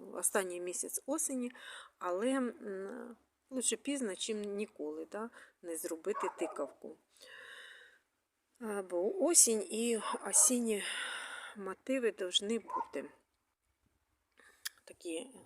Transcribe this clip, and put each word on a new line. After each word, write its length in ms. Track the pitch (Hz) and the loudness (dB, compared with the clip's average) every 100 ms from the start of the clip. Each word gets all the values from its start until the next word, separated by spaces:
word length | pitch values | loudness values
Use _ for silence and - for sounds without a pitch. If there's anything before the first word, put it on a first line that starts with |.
| - - | -10 -2
останній 440 | 180 214 185 175 | 2 2 0 -2
місяць 420 | 180 175 - - - | -4 -4 -4 -6 -2
осені, 460 | 311 - 262 247 - - - - _ | 0 0 0 -2 -6 -12 -14 -16 _
але, 320 | 180 180 247 | -2 2 2
м, 840 | 269 247 - 208 190 196 - 240 226 _ _ _ | 2 2 -2 -6 -6 -6 -8 -10 -14 _ _ _
лучше 260 | 262 - 220 | -2 0 0
пізно, 400 | - 285 233 180 | -2 -2 -2 -4
чим 260 | - 214 | -4 -2
ніколи, 640 | 208 202 208 - 147 156 160 | -4 -4 -6 -4 -6 -6 -8
да, 180 | 208 233 - - _ | -6 -8 -10 -20 _
не 140 | 175 160 | -6 -4
зробити 520 | 175 165 185 - 175 - | -4 -2 -2 0 -2 0
тикавку. 580 | 165 - 143 - - - _ _ - - - - - - - - _ _ _ _ _ _ | -4 -2 -6 -6 -14 -14 _ _ -20 -18 -16 -16 -16 -18 -20 -20 _ _ _ _ _ _
А, 220 | 226 202 | -4 -4
бо 420 | 185 175 196 392 | 0 2 2 4
осінь 380 | 302 339 - 220 - | 8 10 8 6 2
і 300 | 220 233 226 - - 294 | 0 2 2 0 -2 2
осінні 560 | 294 - 247 233 208 180 - - - - - - 214 | 6 8 6 2 0 0 -2 -4 -4 -6 -8 -10 -8
мотиви 540 | 190 185 - 262 233 | -6 -6 0 2 2
должны 500 | - 185 - 202 226 | 2 2 2 2 0
бути. 500 | - 1017 932 143 139 - _ _ _ _ _ _ _ _ _ _ _ - - - - - - | 0 -2 -2 -4 -8 -14 _ _ _ _ _ _ _ _ _ _ _ -20 -20 -12 -12 -12 -18
Такий 440 | - 175 - 262 226 | -12 -8 -6 -8 -14